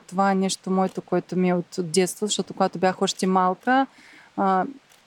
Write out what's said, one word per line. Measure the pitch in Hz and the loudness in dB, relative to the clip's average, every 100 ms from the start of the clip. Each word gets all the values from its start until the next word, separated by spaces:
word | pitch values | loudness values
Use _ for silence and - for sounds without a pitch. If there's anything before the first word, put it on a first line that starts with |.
| - | -2
това | 180 196 | 0 2
е | 190 | 2
нещо | 190 - 185 | 0 -4 -2
моето, | 190 185 185 | 0 0 -4
което | - 180 - 180 | -4 -4 -2 0
ми | 180 | 0
е | |
от, | 180 - - | 0 -4 -6
от | 170 | -2
детство, | 180 180 - 208 | 0 0 -2 -6
защото | - - | -4 -6
когато | - 185 170 | -2 -2 2
бях | 185 180 | 0 0
още | 190 - 190 | -4 0 0
малка, | 185 185 185 247 262 269 - - - - - | 2 2 0 2 2 2 -6 -20 -20 -14 -2
а, | 196 185 185 - _ _ | 0 0 -2 -8 _ _